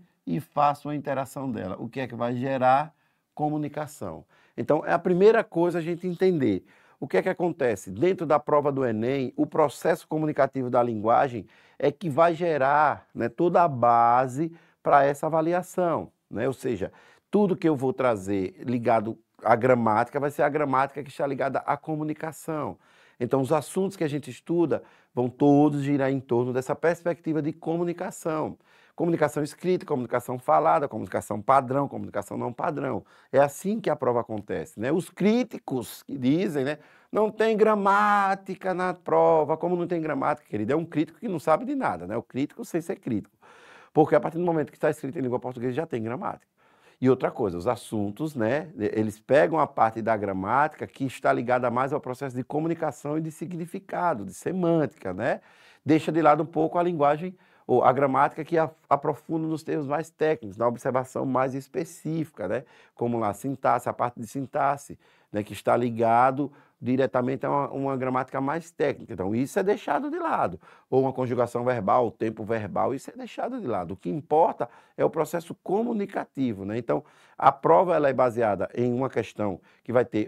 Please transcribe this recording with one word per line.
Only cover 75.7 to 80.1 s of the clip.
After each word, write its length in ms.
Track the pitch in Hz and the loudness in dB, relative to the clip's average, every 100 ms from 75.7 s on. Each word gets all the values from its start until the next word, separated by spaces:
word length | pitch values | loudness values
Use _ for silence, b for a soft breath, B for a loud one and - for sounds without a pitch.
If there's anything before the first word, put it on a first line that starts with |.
| 196 240 220 196 - - 139 127 98 98 | -2 -2 -4 -4 -6 -8 -4 -4 -2 -6
né? 140 | 113 | -6
Então, 240 | 123 147 - b b - | -2 -4 -4 b b 2
a 140 | 147 | 2
prova, 440 | - 151 170 180 160 | 4 6 6 6 2
ela 140 | 143 | 2
é 40 | |
baseada 540 | 127 127 113 110 95 92 | 2 2 2 0 0 -2
em 180 | 113 123 | -2 0
uma 200 | 120 131 | 0 -2
questão 500 | 131 107 - 104 87 b b | -2 -6 -4 -4 -6 b b
que 100 | - | 0
vai 100 | 120 | 0
ter 240 | 117 | 2